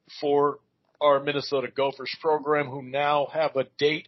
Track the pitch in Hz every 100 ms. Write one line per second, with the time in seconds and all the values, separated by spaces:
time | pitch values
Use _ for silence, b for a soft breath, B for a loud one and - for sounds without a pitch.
0 | _ - 147 143 143 143 _ _ _ -
1 | 147 139 143 143 - 139 120 - 139 131
2 | 127 - 160 151 143 151 147 139 127 135
3 | 147 147 139 156 151 135 127 - 147 151